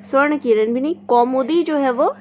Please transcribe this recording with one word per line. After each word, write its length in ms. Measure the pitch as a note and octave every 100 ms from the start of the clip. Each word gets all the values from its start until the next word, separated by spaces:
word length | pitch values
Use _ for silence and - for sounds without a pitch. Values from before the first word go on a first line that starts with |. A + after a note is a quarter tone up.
स्वर्ण 340 | - C4+ C#4+ D4
किरण 360 | C4 G#3+ A3
भी 80 | A#3+
नहीं। 140 | C#4+ E4+ -
कौमुदी 580 | A#3+ A#3+ C4 B3 E4
जो 140 | E4 D4+
है 140 | C4+
वो 240 | A#3+ D#4+ C#5+